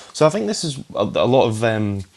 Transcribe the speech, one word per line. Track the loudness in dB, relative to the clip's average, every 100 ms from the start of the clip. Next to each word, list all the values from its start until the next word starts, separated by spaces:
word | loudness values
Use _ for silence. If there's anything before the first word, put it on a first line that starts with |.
| -18
So | 0 2
I |
think | 2 -4
this | -4
is | -6 -8 -8
a, | -4
a | -2 0 2
lot | 4 4
of, | 2
um, | -2 0 -2 -4 -8